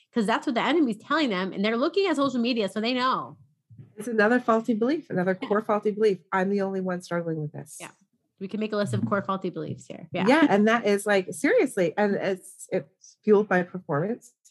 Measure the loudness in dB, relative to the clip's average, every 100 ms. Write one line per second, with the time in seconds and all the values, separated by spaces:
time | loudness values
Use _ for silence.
0 | _ -2 0 0 0 -2 2 2 2 -2
1 | -2 0 0 -2 -4 -2 -2 0 0 0
2 | 0 0 0 0 -2 0 -2 -2 -2 0
3 | 0 -2 -4 -14 _ _ _ -20 -20 -12
4 | -6 2 4 4 2 0 2 0 0 -2
5 | -2 -2 0 -2 0 -2 0 -2 -2 2
6 | 2 0 -2 -2 0 0 -2 -4 -4 -6
7 | -4 -6 -4 -4 -6 -10 -16 -16 -18 _
8 | _ _ _ -14 -10 -6 -4 -2 -2 -2
9 | -2 -2 -2 -4 -4 -8 -10 -10 -14 -18
10 | -10 -2 4 4 6 4 4 2 2 0
11 | 2 0 0 -2 2 2 2 0 -2 2
12 | 0 0 -2 -4 -8 -20 -6 -6 -6 _
13 | -20 _ 4 4 6 2 0 -6 -4 -2
14 | -2 -6 -10 _ _